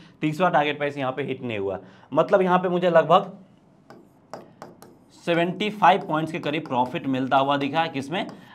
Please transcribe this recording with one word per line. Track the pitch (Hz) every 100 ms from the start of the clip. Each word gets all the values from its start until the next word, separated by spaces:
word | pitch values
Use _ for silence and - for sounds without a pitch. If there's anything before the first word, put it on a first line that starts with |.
| - -
तीसरा | 156 151 180
टारगेट | 165 147 147
प्राइस | 143 139
यहाँ | 131
पे | 131
हिट | 135 131
नहीं | 123 107
हुआ। | 98 92 - - -
मतलब | 143 165 196
यहाँ | 185 185
पे | 185
मुझे | 175 180
लगभग | 165 151 180 - - - _ _ _ - - - _ - - - - - - - - _ _ -
सेवेंटी | 170 170 180 208
फ़ाइव | 208 170 190 -
पॉइंट्स | 151 156
के | 131
करीब | 147 151 -
प्रॉफिट | 127 123 170 135
मिलता | 131 131 135
हुआ | 135 143
दिखा | 143 156
है। | 165
किसमें? | 135 135 180 - - -